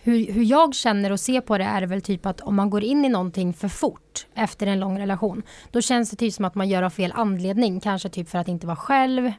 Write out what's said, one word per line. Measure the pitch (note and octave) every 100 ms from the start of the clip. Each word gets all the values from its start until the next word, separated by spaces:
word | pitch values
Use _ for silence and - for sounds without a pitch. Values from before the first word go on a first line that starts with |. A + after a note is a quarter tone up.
hur, | A#3 A#3 G#3+
hur | G#3
jag | A3 C#4+ E4
känner | C4 A#3 G3+ G3+
och | G3
ser | - B3+
på | B3 G3+
det |
är | G3 G#3
väl | F#3 F#3+
typ | G3 F#3+ G3
att | F3+
om | C#4
man | G3+ G3+
går | G#3
in | G#3+ C#4+
i | C#4
någonting | G#3 F#3 F#3+ F3+
för | F3 G3+
fort | - F3+ - _ - -
efter | - A3 - G3+
en | G3
lång | F#3+ F#3+
relation, | G3+ F#3+ G#3 F#3 - - -
då | A#3+
känns | - A#3+ A3+
det | G3+
typ | A3+
som | -
att | F#3
man | G3+ G3
gör | F#3+
av | F#3
fel | F#3+ F#3 -
anledning. | G#3+ F#3 F#3 G3+ A3+ F#3
Kanske | G#3 F#3+ F#3+
typ | F#3 E3+
för | F3+
att | F3
inte | E3+ E3+
vara | E3
själv, | - C#4 C4 B3+ B3